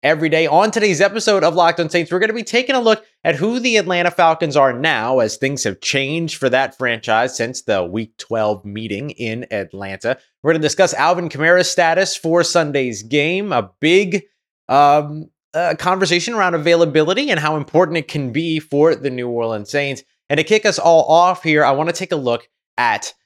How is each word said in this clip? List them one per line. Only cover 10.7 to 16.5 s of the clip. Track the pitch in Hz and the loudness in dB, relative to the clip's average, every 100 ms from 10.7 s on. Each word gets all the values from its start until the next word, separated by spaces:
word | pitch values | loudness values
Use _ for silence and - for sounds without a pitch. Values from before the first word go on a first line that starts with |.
| - 180 | 2 0
Alvin | - 151 175 170 | 2 0 0 -4
Kamara's | 139 160 180 175 | -2 2 4 2
status | - 165 165 190 - | 2 2 2 0 -4
for | 160 170 | 0 0
Sunday's | 165 180 151 143 127 107 | 2 0 0 -2 -2 -6
game, | 110 143 151 185 208 | -4 -2 0 -2 -2
a | 135 98 _ | -4 -4 _
big, | 151 180 196 185 - _ _ _ _ | 2 2 2 -4 -8 _ _ _ _
um, | 135 143 147 147 151 - _ _ | 4 6 4 0 -10 -14 _ _
uh, | 156 175 156 | -4 -2 -2
conversation | 180 190 185 175 170 | -2 0 0 0 -2
around | 233 185 | -2 0